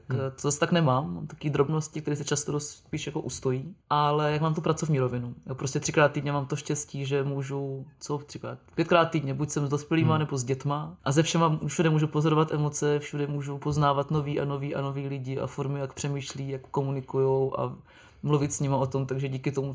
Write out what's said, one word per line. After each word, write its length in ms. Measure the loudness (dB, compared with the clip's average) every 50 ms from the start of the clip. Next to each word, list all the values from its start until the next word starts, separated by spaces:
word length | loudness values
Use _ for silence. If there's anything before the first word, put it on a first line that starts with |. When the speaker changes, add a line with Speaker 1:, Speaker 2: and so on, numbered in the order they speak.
| -8 -6
Speaker 1:
Hmm. 100 | -4 -4 -4 -4
Speaker 2:
eh, 40 |
to 100 | -4 -4
zase 180 | -2 0 2 2
tak 120 | 2 4
nemám, 420 | 4 4 6 6 4 4 2 -2 -6
mám 140 | -8 -8 -10
taky 220 | -10 -6 -4 -2
drobnosti, 520 | 2 2 2 2 2 -2 -2 -4 -6 -6
které 140 | -4 -4 -4
se 80 | -4 -2
často 260 | -2 -2 -2 0 -2
dost 180 | -2 -4 -4 -6
spíš 360 | -8 -12 -12 _ -8 -8 -6
jako 160 | -6 -6 -6
ustojí, 540 | -4 -4 -4 -2 -2 -2 -2 -2 -4 -8 -14 -12 _ 0
ale 420 | 2 2 4 4 4 2 2 2
jak 100 | 2 2
mám 120 | 2 0 0
tu 80 | 0
pracovní 380 | 0 0 0 0 0 0 2 2
rovinu, 360 | 2 2 0 -2 -6 -8 -10 -12 -10 -10
jo, 80 | -8
prostě 240 | -6 -4 -4 -2 -2
třikrát 320 | -2 0 4 6 6 6
týdně 200 | 4 2 -2 -2
mám 140 | -2 -2 -2
to 100 | -2 -4
štěstí, 500 | -4 -4 -2 -2 -4 -4 -6 -6 -6 -4
že 180 | 0 0 0 0
můžu, 640 | 0 -2 -4 -4 -4 -4 -4 -4 -6 -6 -8 -10 -14 -16 -12
co 180 | -8 -6 -6 -6
třikrát, 420 | -6 -8 -12 -10 -10 -10 -10 -12 -14 -6 -2
pětkrát 300 | 0 2 6 6 6 6 4
týdně, 220 | 2 0 0 -2 -2
buď 160 | -2 -2 -2
jsem 160 | 0 0 0 0
s 20 |
dospělýma, 440 | 0 -2 0 2 2 4 4 6 4
Speaker 1:
Hmm. 60 | 4
Speaker 2:
nebo 180 | 2 0 -2 -2
s 60 | -2
dětma 540 | -2 -2 -2 -2 -2 -2 -2 -4 -8 -10 -6 -2
a 80 | 2
ze 120 | 4 4 4
všema, 360 | 4 4 4 4 4 2 2 -2 -2
všude 220 | 0 2 4 4
můžu 180 | 4 4 2 2
pozorovat 440 | 2 2 4 4 4 4 4 2
emoce, 480 | 2 0 0 0 0 0 0 2 0 0
všude 280 | -2 -4 -4 -4 -4 -2
můžu 300 | -4 -4 -4 -6 -6 -4
poznávat 540 | -2 0 2 4 4 4 4 2 2 0
nový 280 | 0 0 0 0 -2 -2
a 60 | 0
nový 300 | -2 -2 -2 -4 -4 -4
a 60 | -4
nový 260 | -4 -4 -4 -4 -4 -4
lidi 320 | -6 -6 -6 -4 -4 -4
a 80 | -4 -4 -4 -4
formy, 220 | -4 -2 -2 -4
jak 140 | -4 -6 -6
přemýšlí, 560 | -6 -4 -4 -4 -4 -6 -8 -8 -8 -8 -6
jak 180 | -8 -8 -8 -4
komunikujou 920 | -2 -2 0 0 -2 -4 -4 -2 0 2 2 4 4 4 2 0 0 -2
a 160 | -4 -4 -6 -10 -16 -20 -20 -20 -20 -20 -14 -6 -2
mluvit 300 | 2 2 2 2 0 -2
s 60 | 0
nima 180 | 0 0 2 2
o 100 | 0 0
tom, 180 | 0 -2 -2
takže 220 | -2 -2 -4 -4 -4
díky 240 | -4 -4 -4 -2
tomu 220 | -2 -2 -2 -4